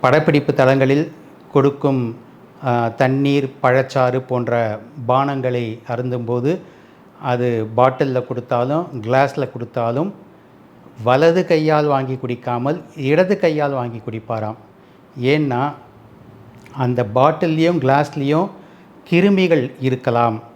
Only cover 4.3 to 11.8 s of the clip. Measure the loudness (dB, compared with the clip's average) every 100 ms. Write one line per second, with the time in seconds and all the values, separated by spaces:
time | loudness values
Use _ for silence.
4.3 | -4 -2 -2 -2 -4 -12 -14 -2 0 0
5.3 | -2 -4 -4 -6 -10 -8 -6 -4 -6 -4
6.3 | -2 -2 -4 -6 -20 -20 -20 -20 -12 -4
7.3 | -2 0 -2 -4 2 2 2 -2 -2 -4
8.3 | -10 -4 -2 0 -2 -4 -10 0 2 2
9.3 | -2 -6 -8 -8 -4 -2 -2 -4 -8 -20
10.3 | -20 _ -20 -20 -20 -20 -6 0 4 4
11.3 | 4 2 0 2 2